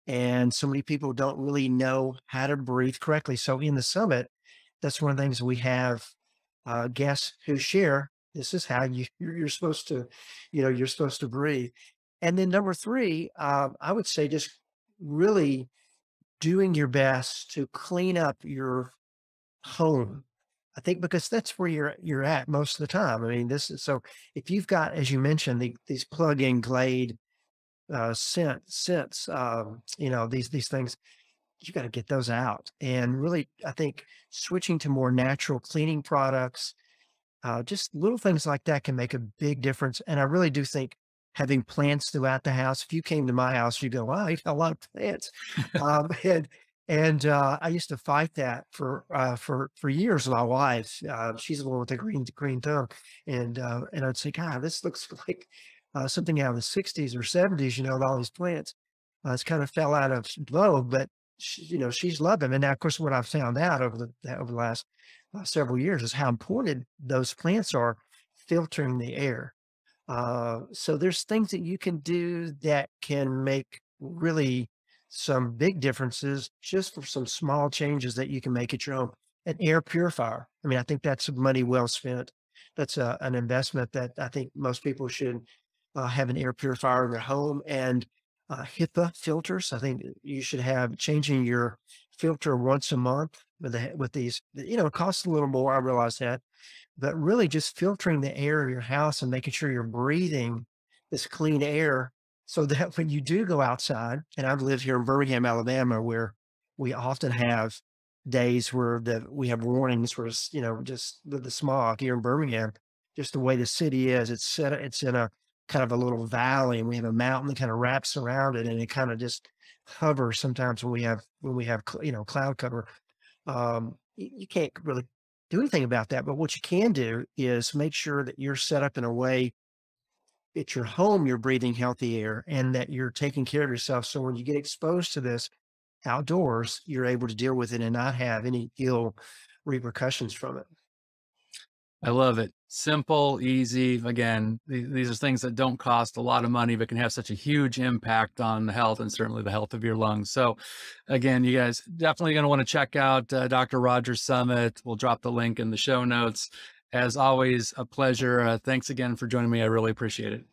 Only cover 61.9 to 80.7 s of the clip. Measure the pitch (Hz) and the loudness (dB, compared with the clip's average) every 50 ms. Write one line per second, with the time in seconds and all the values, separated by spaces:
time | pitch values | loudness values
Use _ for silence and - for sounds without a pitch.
61.9 | 117 - - 180 160 139 151 180 220 165 143 127 131 139 143 139 135 - - 160 | -2 -2 -2 -2 0 2 4 4 4 4 4 2 2 4 4 2 2 2 0 -2
62.9 | - - 160 143 135 123 117 - - 151 131 120 120 139 170 180 151 131 127 120 | 0 0 0 0 2 0 0 0 -2 0 0 0 0 2 2 2 2 2 0 -2
63.9 | 110 117 120 117 120 _ - 120 131 - 127 120 120 117 117 113 117 - - _ | -2 -6 -8 -10 -12 _ -12 -10 -8 -8 -8 -6 -2 -2 -2 -2 -2 -4 -8 _
64.9 | _ _ _ - - - _ _ - 202 180 - - 156 139 123 127 123 143 190 | _ _ _ -20 -20 -20 _ _ -12 -10 -8 -2 0 0 0 2 0 0 0 0
65.9 | 185 135 117 110 117 135 143 127 117 110 - - 202 254 254 170 139 123 127 - | 0 0 -2 -2 -2 0 0 0 0 0 -2 -4 -2 0 0 0 -2 -4 -6 -12
66.9 | _ - 139 127 135 131 127 - - - - 165 196 226 202 - - 123 117 117 | _ -14 -6 -2 0 0 0 -2 -4 -2 0 0 2 2 0 0 0 2 2 2
67.9 | 113 - _ _ _ _ _ _ _ _ _ - 170 170 160 156 - 156 143 127 | 0 -2 _ _ _ _ _ _ _ _ _ 0 0 0 0 0 -2 -2 -2 -2
68.9 | 127 123 120 123 120 - 143 135 113 131 127 131 - _ _ _ _ _ _ _ | -2 -2 -4 -4 -4 -2 -2 -2 -2 -4 -8 -12 -16 _ _ _ _ _ _ _
69.9 | _ _ _ - 127 120 123 117 123 123 117 117 113 117 - - 196 - - - | _ _ _ -6 -4 -2 -2 -2 -2 -2 -2 -2 -4 -6 -8 -12 -12 -6 -2 -2
70.9 | 151 143 175 185 165 - - - 214 220 214 - 202 175 175 165 190 - - 185 | 0 2 2 0 0 0 -2 -2 0 0 0 0 -2 -4 -4 -6 -6 -4 -4 -4
71.9 | 175 151 139 160 175 175 175 175 175 170 170 160 143 143 151 151 147 139 135 - | -4 -4 -2 -2 -2 -2 -2 -2 -4 -4 -6 -6 -8 -4 0 2 2 2 0 -2
72.9 | _ _ - - 143 143 139 131 131 131 135 135 135 135 135 - - - _ _ | _ _ -6 -4 -2 0 0 0 0 0 0 0 0 0 -2 -6 -14 -20 _ _
73.9 | _ _ 143 135 170 170 160 165 160 156 143 131 127 127 117 - _ _ _ _ | _ _ -14 -12 -6 -2 0 0 2 2 2 2 0 0 -2 -6 _ _ _ _
74.9 | _ _ _ _ - - - - 135 131 123 117 117 113 156 190 190 151 127 135 | _ _ _ _ -12 -6 -2 0 2 2 2 0 0 2 2 2 2 2 0 0
75.9 | 120 - 135 120 - - 147 139 139 139 127 - - _ - - 185 190 185 - | 0 0 -2 -4 -4 -4 -4 -4 -4 -4 -6 -10 -16 _ -8 -4 -2 -2 -2 -4
76.9 | - - 139 - - 139 123 - - - 165 139 143 147 143 147 - - 151 147 | -8 -12 -12 -8 -6 -6 -4 -4 -4 -4 0 0 2 2 2 0 0 -2 0 0
77.9 | 147 139 127 127 110 127 135 139 139 127 - 131 123 120 107 - 139 - - 143 | 0 0 -2 -2 -2 -4 -4 -4 -4 -4 -2 0 0 0 0 -2 -4 -6 -4 -4
78.9 | 135 131 123 - - _ _ _ _ _ _ 175 151 - 175 156 156 160 - - | -2 -2 -4 -4 -6 _ _ _ _ _ _ -6 -2 2 4 4 4 4 4 2
79.9 | - 170 175 170 - - 117 113 113 127 123 - _ _ - 143 | 0 0 0 0 0 -2 -2 -2 -4 -8 -12 -16 _ _ -2 0